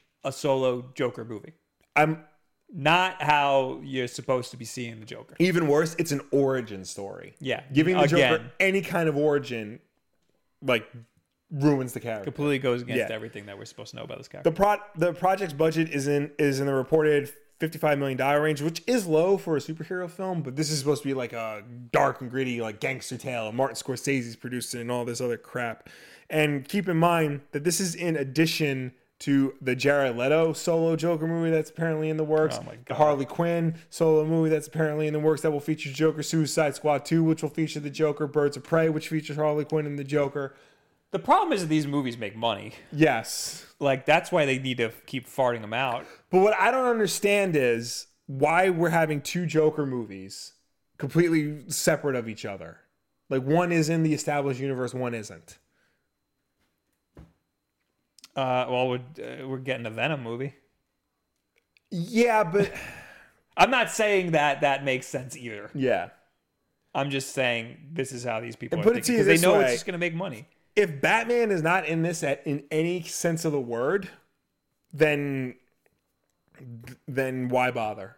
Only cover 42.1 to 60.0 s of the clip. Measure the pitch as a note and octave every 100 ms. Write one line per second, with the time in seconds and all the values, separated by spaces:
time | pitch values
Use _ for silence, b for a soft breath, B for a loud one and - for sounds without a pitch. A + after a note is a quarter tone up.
42.1 | A#2 G#2 A2 A#2 G2+ G#2 - - D3 D3+
43.1 | A#2+ A2 - - - - - C#3+ C3 C3
44.1 | D#3+ E3+ F3+ C#3+ C3 C3 B2 A2+ - -
45.1 | C3 A2+ - B2+ A#2+ G#2+ A2+ C3 A#2+ -
46.1 | B _ F#3 G3+ G3 G3+ C4 B3+ A3+ G3+
47.1 | - G3+ G3+ F#3+ D#3 B2 A#2 A#2+ - -
48.1 | _ - C3+ D3 E3+ F#3+ E3+ E3+ E3+ D#3
49.1 | D3 - F3+ E3+ D#3+ D#3 D#3 C#3 B2 G#2+
50.1 | G2 F#2+ - - _ _ _ _ - C#3
51.1 | D#3 E3+ D#3+ D3+ D3+ - D3+ - D#3 D3
52.1 | B2+ A2+ G#2+ A2 F#2+ F2 E2 _ _ _
53.1 | _ - C3+ C3 D#3+ F3+ E3+ D#3 E3 D#3+
54.1 | D3+ - D3 C#3 B2+ C#3 B2+ B2+ B2+ B2
55.1 | A#2 G#2 F2 - - _ _ _ _ _
56.1 | _ _ _ _ _ _ _ _ _ _
57.1 | - - _ _ _ _ _ _ _ _
58.1 | _ - - C3 B2+ B2 B2+ B2+ B2 B2
59.1 | D#3 A#2+ B2+ C3+ C3 C3 B2+ A#2 A2+